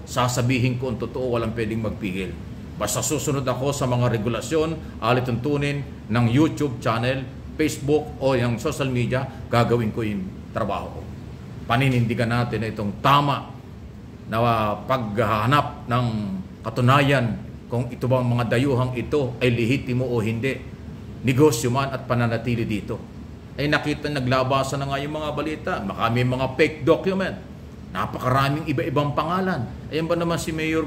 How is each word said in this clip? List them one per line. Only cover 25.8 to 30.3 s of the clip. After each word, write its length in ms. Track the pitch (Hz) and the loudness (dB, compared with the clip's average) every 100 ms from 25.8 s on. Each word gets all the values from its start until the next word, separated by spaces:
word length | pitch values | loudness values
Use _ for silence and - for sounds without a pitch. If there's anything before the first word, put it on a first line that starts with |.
| 101 - 113 | -4 0 2
may 160 | 120 123 | 2 2
mga 320 | 127 131 - | 2 0 4
fake 240 | 151 - | 2 4
document, 560 | 127 151 190 190 175 - - - - - - | 4 4 2 0 -2 -6 -12 -16 -16 -16 -8
napakaraming 720 | 92 107 - 123 131 139 151 160 | -6 -4 -2 2 2 2 0 -2
iba-ibang 480 | 143 165 135 147 | -2 0 0 0
pangalan. 560 | 147 156 180 190 160 113 - - | 0 0 0 0 -2 -4 -8 -6
Ayan 160 | 156 160 | -2 0
ba 80 | 170 | 0
naman 240 | 170 | 0